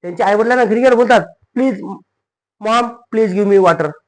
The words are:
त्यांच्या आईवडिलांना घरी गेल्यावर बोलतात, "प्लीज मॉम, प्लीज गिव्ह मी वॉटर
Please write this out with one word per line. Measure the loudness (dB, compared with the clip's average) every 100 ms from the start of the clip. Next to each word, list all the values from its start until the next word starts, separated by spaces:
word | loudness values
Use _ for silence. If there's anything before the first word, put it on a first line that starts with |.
त्यांच्या | -14 -4 0
आईवडिलांना | 0 0 0 0
घरी | 2
गेल्यावर | 2 2
बोलतात, | 4 2 0 _ _
"प्लीज | -4 -2 -4 -12 -16 _ _ _ _ _ _
मॉम, | -2 -2 -2
प्लीज | -10 _ -2 -2
गिव्ह | 0 2
मी | 2
वॉटर | 2 0 -4 -8